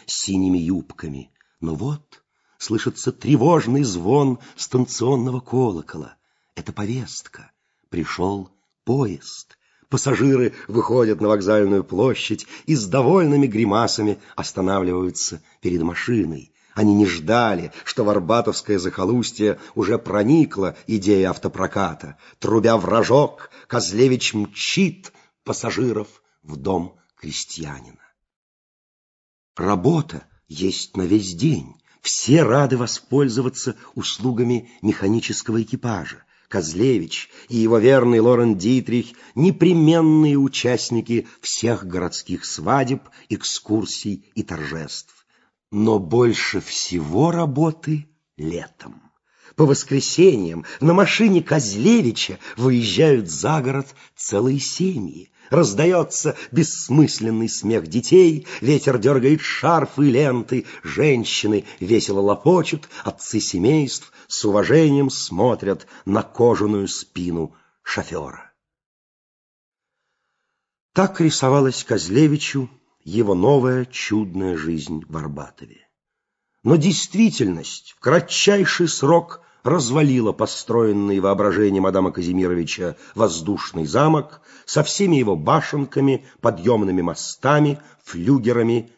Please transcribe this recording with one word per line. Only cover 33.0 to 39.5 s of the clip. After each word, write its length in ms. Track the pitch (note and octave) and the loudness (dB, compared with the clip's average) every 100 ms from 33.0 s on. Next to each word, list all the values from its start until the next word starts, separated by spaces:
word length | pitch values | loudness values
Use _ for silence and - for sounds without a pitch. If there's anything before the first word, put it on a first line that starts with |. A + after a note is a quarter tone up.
| - C3+ C3+ A2+ B2+ - B2+ A2 - - | -4 0 0 0 -4 -6 -8 -10 -12 -10
услугами 760 | G#2+ - B2 A#2 A#2+ A#2+ A2 _ | -10 -6 -4 -2 0 -2 -4 _
механического 840 | G#2 G#2 G2 A2+ A2 G#2+ - A2+ | -4 -2 0 -2 -2 -6 -4 -4
экипажа. 600 | G#2+ B2 A#2+ G2 C#2 - _ _ _ | -4 -6 -6 -6 -8 -14 _ _ _
Козлевич 800 | F#2+ D#2+ F2 C3 A2 D#2+ - - - - | -6 -4 0 0 0 -2 -10 -12 -18 -6
и 80 | A#2 | 0
его 220 | A2+ A#2 | 2 4
верный 400 | A#2 C3+ A#2+ A#2 | 6 6 4 4
Лорен 380 | A#2 A#2+ A#2+ G2 | 4 4 2 0
Дитрих — 500 | G2+ B2+ - A#2+ A2 - - - | 0 0 0 -4 -6 -12 -12 0
непременные 1040 | F#3 | 0